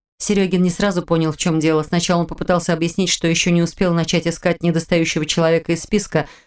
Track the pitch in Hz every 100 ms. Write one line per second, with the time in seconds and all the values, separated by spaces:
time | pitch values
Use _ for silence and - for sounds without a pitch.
0 | _ _ - 202 190 180 180 175 202 180
1 | 175 170 160 151 180 160 156 156 151 175
2 | 170 175 160 160 - 175 170 165 170 -
3 | 180 - 190 180 - 175 170 - 185 170
4 | 165 175 165 165 180 170 170 170 165 175
5 | 165 - 151 - 160 165 160 165 - 208
6 | 202 160 151 -